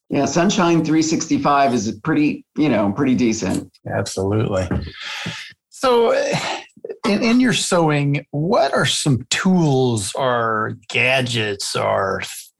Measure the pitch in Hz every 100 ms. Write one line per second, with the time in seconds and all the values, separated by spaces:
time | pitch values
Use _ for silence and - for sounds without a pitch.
0 | - 143 135 175 185 - 170 170 151 160
1 | 156 165 - 143 147 143 135 120 104 104
2 | 156 151 147 - - - 151 110 101 101
3 | 131 120 120 110 95 98 95 _ - 101
4 | 101 - 98 107 - 95 90 87 80 -
5 | - - - - - - _ - 262 240
6 | 233 269 277 - - - - - - -
7 | 247 202 240 247 254 151 - 180 160 147
8 | 143 143 - 147 165 247 - - 131 -
9 | 151 117 - - 190 180 156 131 127 113
10 | 95 - 131 120 113 110 113 110 - 117
11 | 123 131 123 117 107 101 - - 104 101
12 | 95 95 - - -